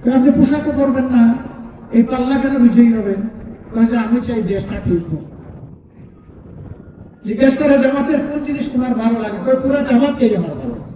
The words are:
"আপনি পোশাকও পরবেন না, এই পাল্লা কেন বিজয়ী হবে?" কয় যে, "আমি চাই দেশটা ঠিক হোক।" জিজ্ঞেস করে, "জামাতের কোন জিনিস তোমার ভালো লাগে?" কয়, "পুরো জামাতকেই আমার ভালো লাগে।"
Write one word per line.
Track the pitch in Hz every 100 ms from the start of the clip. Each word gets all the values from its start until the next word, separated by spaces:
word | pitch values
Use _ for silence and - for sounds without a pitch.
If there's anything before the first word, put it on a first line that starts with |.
| 240 254
"আপনি | 262
পোশাকও | - - 294 302
পরবেন | 277 277 262
না, | 254 247 233 233 - - - - -
এই | 226
পাল্লা | 233 254 247 269
কেন | 269 262
বিজয়ী | 240 233 233
হবে?" | 220 202 190 226 - - - -
কয় | 226 226
যে, | 240
"আমি | 226 240
চাই | 233 226
দেশটা | 175 196 190 -
ঠিক | - 175 156
হোক।" | 156 - - - - - - - - - - - - - - - - - - - - -
জিজ্ঞেস | 214 269 -
করে, | 294 277
"জামাতের | 262 285 - 285
কোন | - 294
জিনিস | - 262 -
তোমার | 240 247
ভালো | 220 226 226
লাগে?" | 214 196 254
কয়, | 262
"পুরো | 269 285
জামাতকেই | 269 240 285 - 233 202
আমার | - 147
ভালো | 131 -
লাগে।" | -